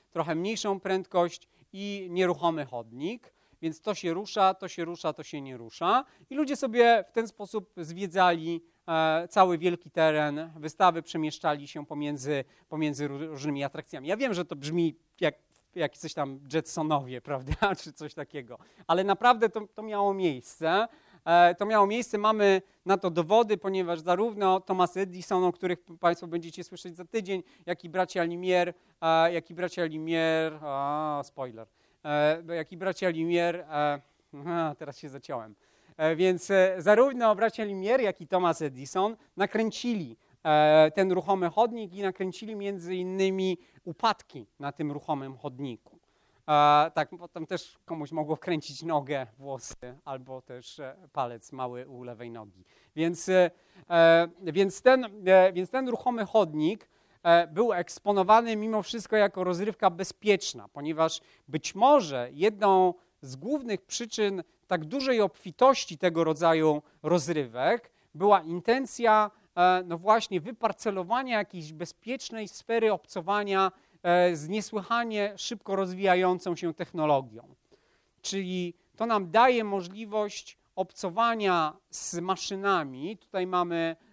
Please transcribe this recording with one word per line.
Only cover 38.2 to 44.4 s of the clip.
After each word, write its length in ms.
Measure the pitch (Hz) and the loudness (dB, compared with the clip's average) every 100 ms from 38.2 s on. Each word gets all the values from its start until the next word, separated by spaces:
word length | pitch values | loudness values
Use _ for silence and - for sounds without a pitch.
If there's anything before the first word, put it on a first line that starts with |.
i 60 | 165 | -2
Thomas 340 | 180 175 160 | 0 2 0
Edison 540 | 151 131 139 185 208 226 _ - | -6 -8 -6 -2 -2 -4 _ -4
nakręcili, 800 | 202 220 220 - 240 214 131 113 _ _ | -2 0 -2 -4 -4 -4 -6 -14 _ _
e, 480 | 160 151 151 156 156 175 | 2 6 8 8 6 4
ten 160 | 190 | 0
ruchomy 380 | 180 170 190 175 | 0 0 0 0
chodnik 440 | 208 233 233 196 | 2 0 -2 -12
i 80 | 190 | -6
nakręcili 540 | 196 185 185 175 220 208 | -8 -4 -8 -8 -12 -8
między 400 | 202 196 170 185 | -8 -8 -8 -6
innymi 600 | 185 190 190 190 190 175 _ _ 185 | -4 0 0 0 -2 -2 _ _ -14
upadki 600 | - 226 202 _ 139 | -2 -2 -2 _ -18